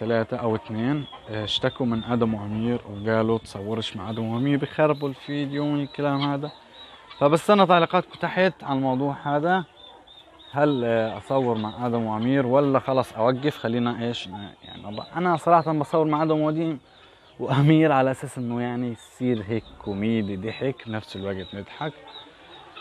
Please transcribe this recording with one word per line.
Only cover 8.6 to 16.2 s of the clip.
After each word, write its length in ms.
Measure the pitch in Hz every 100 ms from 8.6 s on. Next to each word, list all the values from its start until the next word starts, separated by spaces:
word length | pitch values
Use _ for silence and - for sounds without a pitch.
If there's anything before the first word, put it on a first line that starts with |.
على 140 | 143 135
الموضوع 400 | 135 127 143 135
هذا، 400 | 147 147 170 185 - - - - - - - - -
هل، 320 | 135 151 131
آه، 340 | 117 113 110 98
أصور 400 | - 135 123 110
مع 280 | 107 110 123
آدم 160 | 117
وأمير 440 | 110 107 120 139 123
ولا 320 | 135 143 131
خلاص 340 | - 131 117
أوقف؟ 460 | 110 120 127 147 -
خلينا 480 | 113 120 120 117 117
إيش 220 | 113 95
ن-، 240 | 101 98 -
يعني 220 | - - 104
والله 200 | 107 - 165
أنا 200 | 180 160
صراحة 360 | 170 170 160
بصور 340 | 156 139 165 156
مع 160 | 151